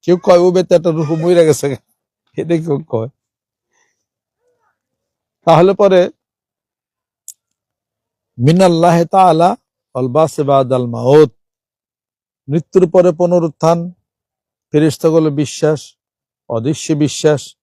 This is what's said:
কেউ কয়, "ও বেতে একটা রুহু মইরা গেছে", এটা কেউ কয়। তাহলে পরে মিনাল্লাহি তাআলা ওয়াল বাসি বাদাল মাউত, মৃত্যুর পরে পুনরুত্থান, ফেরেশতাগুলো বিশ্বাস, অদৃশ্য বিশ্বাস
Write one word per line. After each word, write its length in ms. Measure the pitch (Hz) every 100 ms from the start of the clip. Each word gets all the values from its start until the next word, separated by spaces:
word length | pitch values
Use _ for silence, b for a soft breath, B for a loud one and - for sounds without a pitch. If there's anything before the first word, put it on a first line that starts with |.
কেউ 140 | - 175
কয়, 220 | - 180
"ও 120 | 180
বেতে 240 | 180 180
একটা 160 | 175 170
রুহু 260 | 156 151 160
মইরা 280 | 165 175
গেছে", 320 | 160 143 143 135 _ _ _ _ _ -
এটা 200 | 160 170
কেউ 260 | 165 139 -
কয়। 200 | 117 120 _ _ _ _ _ _ _ _ _ _ _ _ _ 494 480 453 _ _ _ _ _ _ _
তাহলে 300 | - 160 185
পরে 360 | 196 202 185 185 - _ _ _ _ _ _ _ _ _ _ - - _ _ _ _ _ _ _ _ _ -
মিনাল্লাহি 680 | 127 170 185 165 170 170
তাআলা 520 | 170 190 185 160 175 220 _ _ _
ওয়াল 140 | 131 127
বাসি 340 | 135 160 -
বাদাল 440 | 139 139 131 131 123
মাউত, 440 | 113 120 147 147 _ _ _ _ _ _ _ _ _ _ _ -
মৃত্যুর 420 | 151 - 190 180
পরে 220 | 185 180
পুনরুত্থান, 800 | 160 175 175 165 - 160 170 175 175 _ _ _ _ _ _ _
ফেরেশতাগুলো 580 | 147 156 - 165 160 156
বিশ্বাস, 640 | 143 143 - 151 151 - _ _ _ _ _ _
অদৃশ্য 440 | 117 117 - -
বিশ্বাস 640 | 156 147 - 156 147 - _